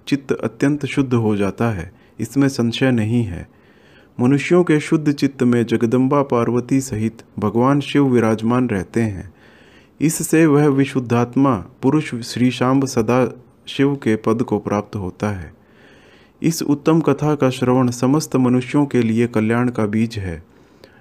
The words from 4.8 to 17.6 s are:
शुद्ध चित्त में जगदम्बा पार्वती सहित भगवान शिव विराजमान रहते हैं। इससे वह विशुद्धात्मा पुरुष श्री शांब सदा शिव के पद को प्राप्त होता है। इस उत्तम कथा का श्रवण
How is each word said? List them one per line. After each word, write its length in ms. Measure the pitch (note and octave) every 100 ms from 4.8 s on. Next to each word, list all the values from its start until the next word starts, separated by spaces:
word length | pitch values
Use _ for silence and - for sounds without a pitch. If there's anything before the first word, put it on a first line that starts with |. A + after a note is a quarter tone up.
शुद्ध 320 | - D#3+ D3
चित्त 300 | C#3+ C#3 -
में 240 | B2 A#2+ A#2
जगदम्बा 560 | A2+ A#2 B2+ C3 C#3+
पार्वती 580 | C3+ A#2+ A#2 A#2+ A#2+ C3+
सहित 420 | C3 G#2+ A2 - - -
भगवान 420 | G#2 A2+ B2+ C#3+
शिव 280 | C#3 C#3+ C#3
विराजमान 600 | B2 A2 A2 A2+ B2 B2
रहते 320 | G2+ E2+ A#2
हैं। 340 | A2 F#2 F2 - - - - - _ _
इससे 460 | D3 - E3 D#3+ D#3+
वह 220 | C#3+ D3
विशुद्धात्मा 880 | C3+ C3+ C3+ A#2 A#2+ A#2+ C3+ C#3 G#2
पुरुष 580 | - - C3 D3+ D3
श्री 360 | A#2+ A#2 A2+ B2
शांब 340 | A#2+ B2+ C3+
सदा 580 | C3+ A#2+ G#2+ B2+ A#2+ - - _ -
शिव 280 | - C#3
के 220 | C#3 A#2 A2
पद 260 | A2+ A#2
को 160 | A#2+ G#2
प्राप्त 380 | G2+ G2+ G2+ G#2+
होता 320 | F2+ - G#2
है। 260 | F#2+ D#2+ - _ _ - - - - _ _
इस 200 | E3 E3
उत्तम 380 | - C#3+ D#3 D#3+
कथा 340 | D3+ C3+ D3+
का 160 | D3 C3
श्रवण 400 | C3